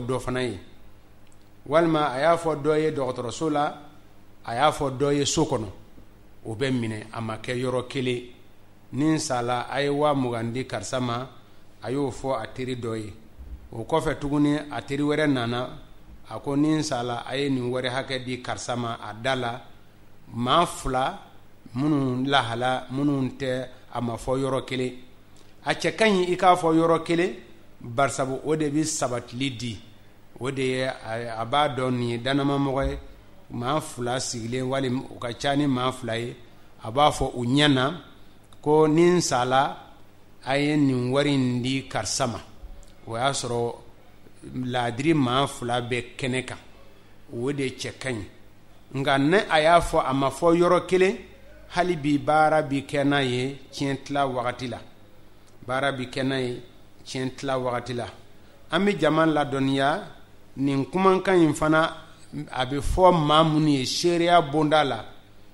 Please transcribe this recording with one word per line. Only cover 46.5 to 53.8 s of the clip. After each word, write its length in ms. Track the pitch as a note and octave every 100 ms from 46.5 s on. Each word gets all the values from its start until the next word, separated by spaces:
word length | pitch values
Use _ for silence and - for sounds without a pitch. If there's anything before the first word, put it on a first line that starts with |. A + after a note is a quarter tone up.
| A2 - - - - - - -
o 180 | A#2+ B2+
de 180 | C#3+ C3
cɛ 280 | - - -
ka 100 | C3
ɲi. 160 | A#2 F#2+ - - - - - - C3+
Nka 220 | C#3 C#3
ne 200 | C#3 F#3+ G#3+
a 120 | D#3+
y'a 180 | D#3 E3+
fɔ, 240 | - D#3+ C3+
a 80 |
ma 160 | C3+ C3+
fɔ 260 | B2+ E3+ E3+
yɔrɔ 280 | F3 F3 E3+
kelen, 300 | F#3 F#3 A#3 - - - - -
hali 260 | F3+ F3+ E3+
bi 220 | C#3+ C#3+
baara 440 | B2 D3+ D#3 D#3
bi 240 | D3 C#3 C3+
kɛ 180 | D3
n'a 200 | C#3 C#3+
ye 360 | C3+ B2 C3 C#3 -
tiɲɛ 320 | -